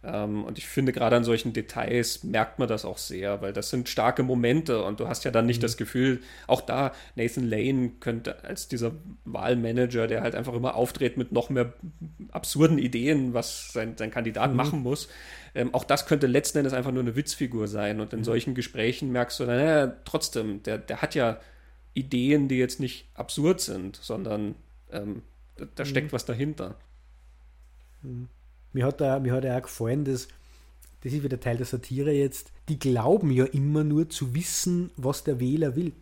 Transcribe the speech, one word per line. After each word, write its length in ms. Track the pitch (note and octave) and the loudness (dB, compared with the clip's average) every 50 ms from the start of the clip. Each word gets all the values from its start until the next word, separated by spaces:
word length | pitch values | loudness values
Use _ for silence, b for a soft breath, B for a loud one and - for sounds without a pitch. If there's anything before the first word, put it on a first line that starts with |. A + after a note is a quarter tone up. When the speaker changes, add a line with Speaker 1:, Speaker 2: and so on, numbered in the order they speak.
| - | -8
Speaker 1:
Ähm, 400 | - G#2 G#2 G#2+ G#2 G#2 G#2 - | -6 -4 -4 -2 -2 -4 -4 -4
und 140 | - - - | -6 -8 -10
ich 100 | - - | -10 -4
finde, 240 | - C#3 C3+ C3 | -2 0 2 2
gerade 240 | B2 B2+ B2 A2+ A#2+ | 2 2 4 6 6
an 80 | A#2+ A#2 | 6 6
solchen 280 | A#2 A#2 A2+ - A#2+ | 4 2 2 2 -2
Details 680 | A2+ A#2 G#2+ - - A#2+ A2+ A2 A#2+ A#2+ A#2 - - - | -4 -4 -6 -6 -6 -4 -2 0 2 0 2 0 -4 -6
merkt 380 | - - - A2 G#2+ - - - | -6 -2 2 2 0 0 0 -4
man 80 | C3 A2 | -2 0
das 160 | A2+ G#2 - | 0 -2 -4
auch 140 | E2+ F2+ - | -8 -8 -8
sehr, 440 | - - - F#2 F#2+ G2+ G2+ G2 | -8 -8 -8 -6 -4 -4 -4 -4
weil 100 | F#2 G2 | -4 -6
das 160 | G2+ G2+ G2+ - | -4 -4 -4 -2
sind 200 | - B2+ A#2+ - | -2 -2 -2 -2
starke 340 | - - A2 A#2+ A#2+ - | 0 4 4 4 4 4
Momente 640 | C#3 B2+ C3 B2 A#2 A#2 C3 D#3+ D#3+ D#3+ B2 A2 F#2+ | 2 2 2 2 4 4 4 4 2 2 0 0 0
und 160 | F#2+ G#2 - | -2 -2 -4
du 80 | B2 A2+ | -4 -4
hast 160 | A#2 - - | -4 -4 -4
ja 80 | C3+ | 2
dann 120 | A#2 A2+ A#2 | 4 4 4
nicht 120 | A#2+ A#2+ A#2 | 4 4 2
Speaker 2:
Mhm. 40 | |
Speaker 1:
das 140 | A#2+ A#2 A#2 | 2 0 0
Gefühl, 440 | - A2 - - B2+ B2+ C3+ B2+ B2+ B B B B B | -2 -6 -2 2 4 4 4 4 2 B B B B B
auch 140 | B C3 - | B 2 2
da, 320 | - - A#2+ C3 C#3 C3 B B B B B | 2 -2 0 0 0 0 B B B B B
Nathan 320 | - A2+ A#2 - C3+ B2+ A#2 | -2 -2 -2 0 0 0 0
Lane 420 | A2 G#2+ G#2 C3 C3+ C3 B2+ A#2 A#2+ - | 0 0 2 2 2 2 2 0 -2 -4
könnte 460 | - B2 A#2 A#2 B2 - - - - | -4 -4 -4 -4 -6 -8 -10 -10 -12
als 240 | - G3 - - - | -12 -10 -10 -8 -6
dieser 240 | - A#2 A#2 A2+ D#3+ D3+ - G3 - - - | -4 -2 -2 -4 -4 -6 -14 -16 -18 -16 -14
Wahlmanager, 840 | - A2 - G2 B2 B2+ A#2+ A#2 A2+ A2+ B2 B2 A#2+ A#2+ A#2 A2+ | -10 -8 -4 0 2 2 2 2 2 2 2 2 2 2 0 0
der 140 | A2+ A2+ A2 | 2 0 0
halt 140 | A2 A#2 A2+ | 0 -2 -2
einfach 180 | - A#2+ C3 A#2 | -2 -6 -4 -4
immer 220 | A#2+ A#2+ C3 - | -2 -2 -2 2
auftritt 400 | A2+ B2 B2 - - C#3 A#2+ - | 2 0 0 0 -2 -2 0 0
mit 160 | C#3+ B2 - | -2 -4 0
noch 180 | - A#2+ A#2+ - | 0 0 0 2
mehr 220 | C#3 B2 A#2+ A#2+ - - - E3 - - E3 D#3 - - - - | 0 0 0 0 -2 -12 -16 -16 -14 -14 -16 -16 -14 -16 -18 -10
absurden 480 | - - - - - C3+ D#3 D#3+ E3 C#3+ | -10 -8 -6 -4 4 6 6 6 6 4
Ideen, 560 | - B2 B2 A#2 A#2+ C#3+ D#3 C#3+ C3 B2+ A#2+ | 2 0 0 0 2 4 4 4 2 2 0
was 380 | A#2 A2+ - - - - - | -2 -2 -2 -8 -10 -12 -6
sein, 220 | - A#2+ A2 A2+ A2 | -4 -4 -4 -4 -4
sein 160 | - A2+ G#2+ | -6 -6 -4
Kandidat 380 | - B2+ A#2 A2+ A2 - A2+ C#3 | -2 -2 -2 -2 0 2 2 2
Speaker 2:
Mhm. 60 | C3 | 4
Speaker 1:
machen 260 | A#2+ B2+ D3+ E3 D3+ B2 | 2 2 2 0 0 0
muss, 240 | A#2+ C#3 - - B B B B B B B B B B | -2 -2 -2 -4 B B B B B B B B B B
ähm, 180 | - A#2+ B2+ - | -2 -2 2 0
auch 80 | C3 | -2
das 240 | - - C3+ C#3+ - | 2 2 0 0 4
könnte 220 | - E3 C#3+ C3+ B2+ | 2 2 4 4 4
letzten 300 | B2 C#3+ D3 - - D3+ | 4 4 2 2 0 2
Endes 160 | C#3 C3+ C3+ | 0 2 0
einfach 180 | B2+ B2 C3+ | -2 -2 -2
nur 100 | B2+ B2+ | -2 0
eine 140 | B2 A#2+ A2+ | 0 0 0
Witzfigur 500 | C3 C#3+ - - - C#3 A#2+ A#2 A2+ G#2+ | -2 -4 -4 -4 -4 -4 -2 -2 -2 -2
sein 340 | G#2 G#2 G#2 G#2 G#2 G#2 G#2+ | -2 -2 -2 -2 -2 -2 -2
und 120 | G#2+ G#2 | -4 -6
in 80 | - A2 | -4 -4
Speaker 2:
Mhm. 40 | A2+ | -2
Speaker 1:
solchen 300 | A#2 A2+ A#2 A2+ D3 B2+ | 0 0 0 0 0 -4
Gesprächen 560 | B2+ A#2 - - - A2 A#2 B2 - D3 C3+ | -4 -4 -6 -2 0 0 0 0 -2 -4 -2
merkst 300 | B2 B2 A#2+ A#2+ - - | 0 0 0 -2 -2 -4
du, 60 | C#3 | -2
naja, 500 | A#2+ A#2+ B2+ D3 D#3+ D#3+ D3+ C#3 B2+ B2 - - | 0 2 4 4 6 6 6 4 2 -2 -8 -12
trotzdem, 580 | - - D#3 - - - A#2 A2 A2 G2 G2+ | -4 -2 -2 -2 -2 -2 -2 -2 -2 -4 -4
der, 160 | - G#2+ G#2+ G#2+ | -4 -4 -4 -4
der 240 | - - A#2 - | -4 -8 -4 -4
hat 140 | - D3 - | -4 -2 0
ja 240 | D3+ B2+ A#2 A2 B B B B B B B B B B - - | 2 2 2 0 B B B B B B B B B B -8 -6
Ideen, 520 | - C3 C3+ C3+ B2 B2 C#3 D3 D3+ C#3 | -6 -4 0 0 0 4 4 4 4 4
die 120 | C3+ C3+ B2+ | 2 2 2
jetzt 200 | B2+ B2 - - | 2 0 0 -4
nicht 300 | C#3 A#2+ - - - - - | -6 -6 -6 -10 -16 -20 -12
absurd 460 | - - - - - C#3+ E3+ F#3 - | -12 -10 -8 -4 0 2 2 2 2
sind, 360 | - - G2 F#2+ F#2 F#2+ - | -2 -6 -6 -6 -6 -8 -10
sondern, 580 | - - - A2+ G#2+ G2 A2+ G#2+ G#2+ G#2+ G#2 - - - - - - - - | -12 -10 -8 -6 -6 -4 -4 -2 -2 -2 -4 -6 -10 -16 -20 -20 -20 -20 -12
ähm, 300 | - - G2+ G#2 G2 - - - - - - - - | -10 -8 -8 -8 -8 -10 -12 -16 -20 -20 -20 -20 -16
da, 80 | - - - - | -16 -16 -14 -8
da 80 | - | -8
Speaker 2:
Mhm. 60 | C#3 C#3 | -6 0
Speaker 1:
steckt 240 | C#3 E3+ D3+ D3+ | 0 0 0 0
was 120 | - A#2+ - | -4 -4 -4
dahinter. 520 | - A#2 A2+ C#3 D3+ D3+ D3+ - F#2 G#2 - - - - - - - - - - - - - - - - - - - - - - _ - - | -4 -4 -2 -2 -4 -4 -6 -10 -10 -10 -16 -20 -20 -20 -20 -20 -20 -20 -20 -20 -20 -20 -20 -20 -20 -20 -20 -20 -20 -20 -20 -20 _ -20 -18
Speaker 2:
Mhm. 260 | C#3+ C3 B2 A#2+ B2 A#2+ - - - - - - - - | -14 -12 -10 -10 -12 -12 -16 -20 -20 -20 -20 -20 -20 -6
Mir 120 | - C3+ B2 | -2 2 2
hat 160 | C3+ C#3 - | 2 2 2
da, 180 | D3 C3+ C3 C#3 | 2 2 2 2
mir 140 | C3+ B2 | 2 2
hat 120 | B2 C3 B2+ | 2 2 0
ja 120 | C3 B2 B2+ | 0 -2 -2
auch 40 | |
gefallen, 420 | B2 - - - A#2 A2+ B2+ D3 D3 | -4 -6 -6 -4 -2 0 0 0 0
dass, 240 | C3+ C3+ B2 - - b b b b b b b b b - - - - - | 0 -2 -2 -4 -10 b b b b b b b b b -20 -20 -20 -20 -10
das 100 | - B2+ | -6 -4
ist 100 | C3+ D3+ | -4 -2
wieder 180 | C#3+ C3+ B2+ B2 | -2 -2 -4 -2
Teil 160 | - B2+ A#2 | -2 -2 -2
der 100 | A#2 B2+ | 0 -2
Satire 460 | - - A#2+ - - B2+ C3 C#3 D3+ | -4 -4 -6 -6 -4 -4 0 2 2
jetzt, 400 | D3 C#3 C#3 C3+ - - - - - - - - | 4 4 2 2 0 -6 -14 -14 -20 -16 -4 -4
die 100 | D#3 C3 | -4 0
glauben 520 | - C3+ B2 A#2 A2 C3+ F#3 G#3+ F3+ D3 | 2 2 2 4 6 4 4 6 4 4
ja 140 | C3 B2 B2+ | 4 4 4
immer 360 | C3+ - C#3 C#3 C#3+ D3 D3+ | 4 2 2 2 4 2 2
nur 280 | D3+ D3+ D3 D3+ E3 D#3+ | 2 4 4 2 2 0
zu 240 | - - C#3+ B2+ A#2+ | -2 -6 -4 -2 -2
wissen, 560 | D#3 F3 - - - - F3+ F3 F3 F3+ F3 - | -2 -2 -2 -4 -2 0 2 2 0 0 -2 -6
was 280 | - B2+ C3 C#3+ - - | -4 -2 -2 -2 0 -2
der 160 | D#3+ C#3 B2 | -2 0 2
Wähler 340 | B2 B2 C#3+ D#3 D#3+ C#3+ B2 | 2 2 2 2 2 2 2
will. 180 | D3 F3 E3 - - | 0 -2 -2 -4 -6